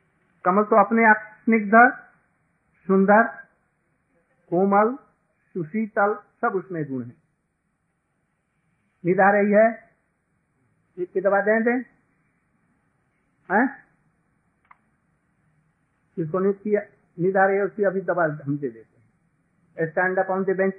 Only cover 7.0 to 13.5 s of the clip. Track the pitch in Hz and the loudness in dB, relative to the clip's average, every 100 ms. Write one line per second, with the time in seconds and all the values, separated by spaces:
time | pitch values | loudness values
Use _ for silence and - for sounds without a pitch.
7 | 120 - _ _ _ _ _ _ _ _ | -12 -18 _ _ _ _ _ _ _ _
8 | _ _ _ _ _ _ _ _ _ _ | _ _ _ _ _ _ _ _ _ _
9 | 165 185 196 202 208 208 226 226 _ _ | -4 2 2 2 2 4 2 0 _ _
10 | _ _ _ _ _ _ _ _ _ - | _ _ _ _ _ _ _ _ _ -12
11 | 180 190 190 202 202 226 226 254 240 _ | -8 -2 0 0 2 0 0 -2 -6 _
12 | _ _ _ _ _ _ _ _ _ _ | _ _ _ _ _ _ _ _ _ _
13 | _ _ _ _ - | _ _ _ _ -4